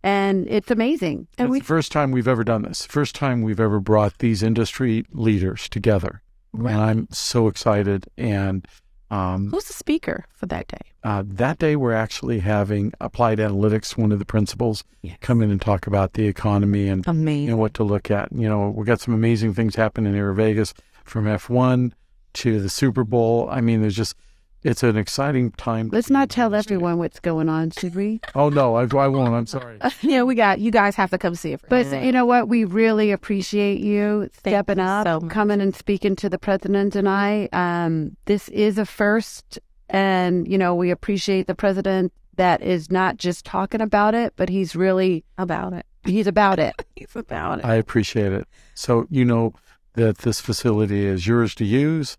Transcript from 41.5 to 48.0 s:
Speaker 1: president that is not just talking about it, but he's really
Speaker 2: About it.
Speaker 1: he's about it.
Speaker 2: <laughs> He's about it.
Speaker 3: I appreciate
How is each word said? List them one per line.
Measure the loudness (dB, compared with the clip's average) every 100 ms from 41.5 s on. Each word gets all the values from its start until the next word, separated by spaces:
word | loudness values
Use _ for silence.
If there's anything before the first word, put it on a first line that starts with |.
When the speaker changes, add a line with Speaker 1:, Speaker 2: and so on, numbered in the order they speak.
Speaker 1:
president | -2 0 0 0 0 0 _ _ 0
that | 2 2
is | 0 -2 0
not | 0 0 -2
just | -4 -4
talking | -6 -4 -4 -2
about | 0 4 4
it, | 2 -2 -2
but | -2
he's | 0 -2
really | 0 2 4 2 0 -6 -8
Speaker 2:
About | -6 -4 -6
it. | -10 -14 _
Speaker 1:
he's | -2 0 2
about | 4 4 4
it. | 0 -4 -16
Speaker 2:
<laughs> | -16
He's | -16 -14
about | -10 -8 -6 -4
it. |
Speaker 3:
I | 0
appreciate | 0 2 0